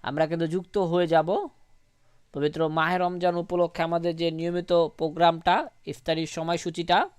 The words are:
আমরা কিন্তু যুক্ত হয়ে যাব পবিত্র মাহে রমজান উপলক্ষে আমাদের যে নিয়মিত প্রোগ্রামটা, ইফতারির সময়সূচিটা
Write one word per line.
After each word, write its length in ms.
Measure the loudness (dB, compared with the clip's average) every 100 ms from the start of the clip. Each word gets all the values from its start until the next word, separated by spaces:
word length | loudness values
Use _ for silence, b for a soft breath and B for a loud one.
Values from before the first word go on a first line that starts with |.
আমরা 260 | -6 -2 -2
কিন্তু 200 | 0 -2
যুক্ত 300 | -4 -4 -2
হয়ে 300 | 0 2 4
যাব 400 | 2 2 -2 -4 _ _ _ _ _ _ _ _
পবিত্র 360 | -4 -4 0 -2
মাহে 280 | 0 0 0
রমজান 380 | -2 0 0 0
উপলক্ষে 480 | -2 0 0 0
আমাদের 320 | -2 0 -2 0
যে 160 | -2
নিয়মিত 560 | -2 -4 -4 2 2 2
প্রোগ্রামটা, 840 | -2 -6 4 2 4 2 2 0 _ -14
ইফতারির 420 | -10 -4 -4 -4
সময়সূচিটা 800 | -6 -4 -4 -4 -6 2 2 2